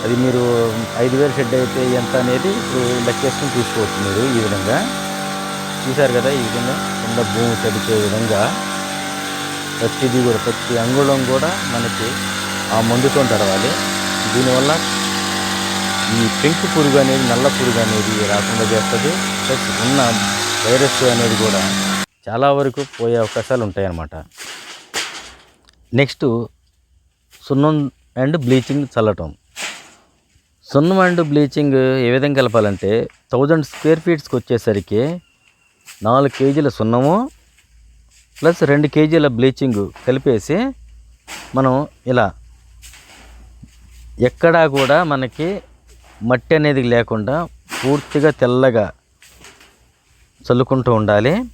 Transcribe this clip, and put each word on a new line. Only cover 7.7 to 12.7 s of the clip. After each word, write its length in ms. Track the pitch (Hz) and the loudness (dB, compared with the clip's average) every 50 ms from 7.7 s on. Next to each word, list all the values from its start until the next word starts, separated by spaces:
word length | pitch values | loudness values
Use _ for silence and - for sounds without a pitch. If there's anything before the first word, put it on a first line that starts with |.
| 101 104 98 98 113 107 104 | -2 -2 -2 0 0 0 2
విధంగా 500 | 101 98 107 117 110 107 98 104 127 185 - - - - - - - - 95 95 95 95 - - - - - - - - - - - - - | 0 0 -2 0 0 0 0 0 0 -2 -4 -6 -6 -6 -8 -6 -6 -6 -8 -8 -8 -8 -8 -8 -8 -8 -8 -8 -8 -8 -8 -8 -8 -6 -2
ప్రతిదీ 440 | 117 117 - - 135 131 120 127 123 | -2 -2 -2 0 0 2 2 2 2
కూడా, 140 | 123 117 107 | 2 2 0
ప్రతి 400 | 98 120 113 - - - 123 117 | 0 -2 -4 -4 -4 -2 -2 0
అంగుళం 460 | 113 120 127 139 143 135 139 135 131 | 0 0 2 2 2 2 2 0 0
కూడా 240 | 123 131 135 151 165 | 0 0 0 0 0
మనకి 600 | 185 196 - - - 117 - - - - 110 113 127 98 98 - - - - - - - - - | -2 -4 -4 -4 -4 -2 -2 -4 -4 -4 -4 -4 -4 -6 -6 -6 -6 -6 -6 -6 -6 -6 -4 -2